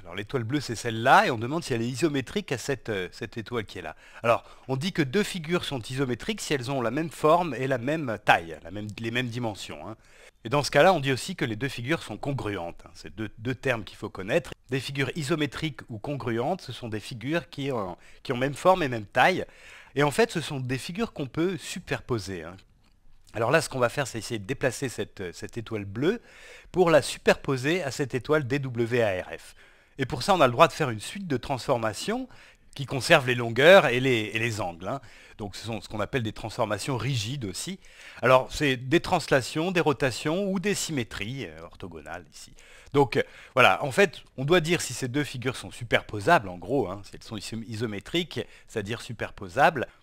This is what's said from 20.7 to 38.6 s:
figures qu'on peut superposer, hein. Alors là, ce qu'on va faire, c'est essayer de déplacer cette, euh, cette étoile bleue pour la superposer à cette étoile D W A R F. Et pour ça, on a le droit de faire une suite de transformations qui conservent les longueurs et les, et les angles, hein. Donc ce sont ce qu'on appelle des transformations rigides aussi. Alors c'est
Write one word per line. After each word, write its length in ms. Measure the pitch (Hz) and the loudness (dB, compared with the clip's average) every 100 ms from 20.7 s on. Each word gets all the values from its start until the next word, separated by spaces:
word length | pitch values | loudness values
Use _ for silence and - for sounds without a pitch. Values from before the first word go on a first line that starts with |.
| 131 | -4
figures 380 | - 175 233 | -6 -6 -6
qu'on 140 | - 135 | -4 -6
peut 280 | - 175 185 | -2 -2 -2
superposer, 840 | - - - 135 - 120 92 92 | -8 -10 -6 -6 -2 -4 -4 -8
hein. 120 | 80 92 - _ _ _ - - - 107 | -10 -14 -20 _ _ _ -20 -20 -14 -2
Alors 140 | 113 | 2
là, 100 | 160 | 4
ce 80 | - | 2
qu'on 120 | 131 | 0
va 80 | 120 | 0
faire, 180 | - 135 | 2 -4
c'est 120 | 117 | -6
essayer 200 | - 117 | -6 -8
de 80 | 95 | -6
déplacer 420 | 135 135 - 135 | -2 -2 -2 -6
cette, 320 | - 98 - | -6 -8 -6
euh, 120 | 90 | -10
cette 260 | 85 104 117 | -10 -12 -10
étoile 280 | 110 107 101 | -8 -6 -6
bleue 360 | 101 151 233 - - - - - | -2 0 0 -6 -20 -20 -20 -6
pour 180 | 170 170 | 2 6
la 140 | 151 | 6
superposer 800 | - - - 185 - 135 131 180 | 4 0 2 2 2 0 0 0
à 80 | 143 | -2
cette 240 | - 135 | -4 -4
étoile 320 | 131 - 151 123 | -4 2 2 2
D 140 | 139 | -2
W 420 | 135 117 117 123 | -2 -2 0 4
A 200 | 110 92 | 2 0
R 60 | 80 82 | -4 -12
F. 200 | - - - _ _ - | -14 -20 -20 _ _ -6
Et 80 | 131 | -4
pour 160 | 143 | -2
ça, 120 | - | 2
on 60 | 185 | 6
a 60 | 135 | 6
le 60 | |
droit 160 | 120 160 | 8 4
de 40 | |
faire 180 | - 143 | 6 -2
une 100 | 110 | -2
suite 260 | - 202 190 | -8 -10 -4
de 100 | 127 | -4
transformations 920 | - 131 - 123 110 104 - 240 262 - - - - - | -2 -6 0 0 0 -4 -4 -4 -6 -14 -20 -20 -20 -10
qui 100 | 135 | -6
conservent 400 | 135 - 165 127 | -4 6 6 6
les 80 | |
longueurs 520 | 123 117 117 151 190 151 | 0 0 6 10 10 10
et 120 | 123 | 4
les, 320 | 131 120 107 | 4 2 2
et 40 | 113 | -2
les 220 | 117 107 | -2 -2
angles, 260 | 95 82 92 | -6 -6 -6
hein. 140 | 135 - - - - | -8 -10 -20 -20 -12
Donc 200 | 101 - | -12 -10
ce 100 | 107 | -8
sont 140 | 110 | -8
ce 80 | - | -8
qu'on 100 | 107 | -6
appelle 240 | 98 135 | -4 -2
des 100 | 110 | -4
transformations 640 | - 113 - 107 104 - 127 | -6 -10 -4 -2 -2 -2 -4
rigides 480 | 117 131 101 143 | -2 -2 -4 -6
aussi. 360 | 104 87 - 190 - - - - | -8 -8 -10 -10 -14 -20 -20 -2
Alors 240 | 120 131 123 | 6 6 6
c'est 240 | - | 0